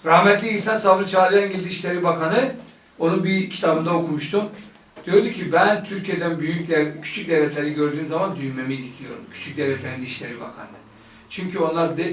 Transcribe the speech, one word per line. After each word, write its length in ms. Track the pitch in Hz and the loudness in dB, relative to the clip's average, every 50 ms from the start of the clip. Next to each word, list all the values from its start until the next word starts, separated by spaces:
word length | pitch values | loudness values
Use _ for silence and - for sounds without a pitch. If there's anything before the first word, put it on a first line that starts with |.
| - | 4
Rahmetli 440 | 160 170 175 196 202 202 196 226 226 | 6 6 6 8 6 4 4 2 -2
İhsan 280 | 214 202 - 220 220 | -2 -2 0 0 -2
Sabri 300 | 214 202 196 185 190 196 | 2 6 4 4 4 4
Çağlayangil 580 | 190 185 185 185 185 196 202 202 196 190 185 175 | 2 4 4 4 6 6 4 4 2 -2 -4 -4
Dışişleri 380 | 180 - - - 180 180 175 175 | -4 -4 -4 -2 -2 -2 0 0
Bakanı, 480 | 170 165 160 160 160 202 240 269 262 - - - - - - _ _ _ - | 0 0 0 0 2 2 2 0 0 -4 -10 -16 -20 -20 -20 _ _ _ -2
onun 240 | 160 165 190 190 170 | 0 0 2 2 0
bir 260 | 180 190 190 185 - | 0 0 0 -2 -4
kitabında 440 | - - 196 170 160 160 165 170 175 | -4 0 2 2 2 2 0 0 0
okumuştum. 500 | 165 165 151 151 139 - - 202 202 214 - - - - - - - - - _ - - | 0 0 -2 -4 -4 -4 -2 -2 -2 -2 -2 -8 -16 -20 -20 -20 -20 -20 -20 _ -14 -4
Diyordu 240 | 170 190 208 226 233 | 4 4 4 4 4
ki 220 | - 185 170 151 | -4 -4 -4 2
ben 320 | 160 170 190 208 208 175 - | 4 4 6 6 4 0 -2
Türkiye'den 560 | - 196 190 - - 175 170 170 170 165 143 | -8 -10 -8 -4 -4 -4 -2 -2 -2 -2 -2
büyük 300 | 151 160 170 165 165 165 | -2 -4 -2 -4 -2 0
dev-, 320 | 165 151 151 151 - - | 2 2 2 0 -4 -10
küçük 280 | - - - 208 - 165 | -12 -10 -8 -8 -2 0
devletleri 440 | 165 156 151 147 143 147 147 151 147 | 2 2 2 2 0 -2 -4 -4 0
gördüğüm 320 | 143 147 143 143 156 160 | 0 0 0 0 -4 -6
zaman 300 | 143 160 165 190 190 - | -4 -2 -2 -2 -2 -4
düğmemi 420 | 139 135 135 127 131 127 131 135 | -4 -6 -6 -6 -6 -6 -6 -6
dikliyorum. 460 | 131 127 - - - 127 - 92 - - - - | -6 -8 -12 -14 -16 -14 -14 -14 -16 -16 -18 -16
Küçük 240 | - - - - | -14 -14 -10 -6
devletlerin 440 | 151 143 135 135 131 - 127 127 127 | -4 -2 -2 -2 -4 -6 -10 -8 -8
Dışişleri 380 | 127 127 - - 127 120 120 117 | -8 -8 -8 -8 -8 -10 -12 -12
Bakanı. 380 | 117 - - 110 104 104 - - - - - - - - - - - - | -14 -14 -14 -16 -18 -18 -20 -20 -20 -20 -20 -20 -20 -20 -20 -20 -18 -14
Çünkü 300 | - 190 180 180 180 185 | -10 -8 -8 -6 -2 0
onlar 380 | 165 160 165 170 170 151 - | 0 0 2 0 0 0 0
de, 60 | 165 170 175 | -4 -4 -4